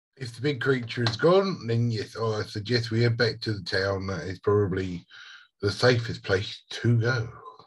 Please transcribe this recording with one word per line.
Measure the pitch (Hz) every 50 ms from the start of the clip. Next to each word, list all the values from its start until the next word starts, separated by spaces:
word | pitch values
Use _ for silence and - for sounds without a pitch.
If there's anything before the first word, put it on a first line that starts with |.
| _ _ _
If | - 127 117 -
the | -
big | 127 147 139 117
creature | - 135 135 123 120 117 - 123 120
is | 113 -
gone, | - 151 165 185 196 196 196 170 - 110
then | 117 117 117 120 117
yes, | 110 104 90 - -
I | 110 113 110 107 107
suggest | 101 - - 107 98 107 123 117 113 -
we | 110 113
head | 120 120 117
back | 117 120 110 - -
to | - 113
the | 104 98 85
town. | - 101 95 95 98 98 95 95
That | 98 95 90 90
is | 95 92 -
probably | - 104 104 104 101 90 92 95 95 90 90 85 - _ - - - - - - - _ _ _
the | 101 101
safest | - - 120 123 127 117 - - - - -
place | - 98 95 98 - - - _ -
to | - - - 117 120 117
go. | 113 120 131 117 113 117 - - - - - - -